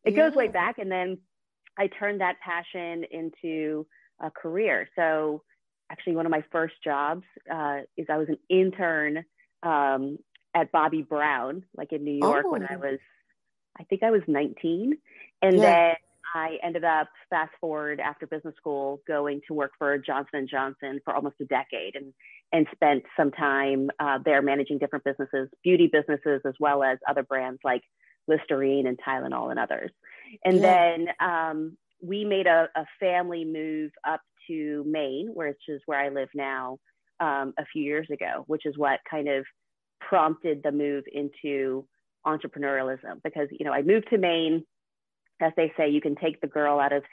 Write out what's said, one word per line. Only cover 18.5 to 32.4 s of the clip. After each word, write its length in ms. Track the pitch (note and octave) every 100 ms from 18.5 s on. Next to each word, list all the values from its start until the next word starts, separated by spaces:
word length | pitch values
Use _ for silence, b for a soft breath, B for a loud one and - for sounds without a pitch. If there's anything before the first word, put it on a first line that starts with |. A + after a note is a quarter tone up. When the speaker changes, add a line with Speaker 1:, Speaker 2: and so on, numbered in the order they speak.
| D3+
Speaker 1:
school, 440 | D#3 C#3+ C#3 C#3+ -
going 340 | D3+ D3 C#3+ -
to 80 |
work 180 | D3+ C#3 -
for 180 | C#3+ C#3+
Johnson 440 | C3 C3+ C#3 D3
and 80 | C3
Johnson 520 | C#3 C3+ C3+ C#3 C#3
for 100 | -
almost 260 | C#3+ C#3+ -
a 40 |
decade 500 | C3+ C3 C3+ A2+ F2+
and, 180 | C#3 C#3 - B B -
and 140 | E3 D3+
spent 320 | - D3+ C#3 - -
some 140 | D3
time, 600 | - D3 C#3 C#3 C3+ C#3 -
uh, 180 | D3 C3+
there 240 | D#3+ C#3
managing 360 | C#3+ C#3 C#3 C#3+
different 260 | C#3+ C#3+
businesses, 440 | C#3 C3+ C3+ C3+ C3+ _
beauty 240 | F3+ F3+ E3
businesses, 560 | D#3 D3 D3 D#3 C#3
as 100 | C#3 C3+
well 240 | D3 C#3+
as 160 | C3+ C3 -
other 140 | C#3+
brands 380 | C3 C3+ B2+ C3
like 180 | C#3 B2 _ _ b b -
Listerine 600 | D#3 - C#3 C3+ C#3 C3
and 120 | B2+
Tylenol 520 | - C3 C3 C3 B2+
and 80 | B2+
others. 320 | A2+ C2 - _ B B B A3
And 120 | F#3 F#3
Speaker 2:
Yeah. 400 | F#3+ F3+ E3+ E3
Speaker 1:
then, 180 | E3+ -
um, 600 | F3+ E3+ D#3+ D#3 D#3+ E3 _ _
we 240 | F3 G3+
made 220 | G#3 G3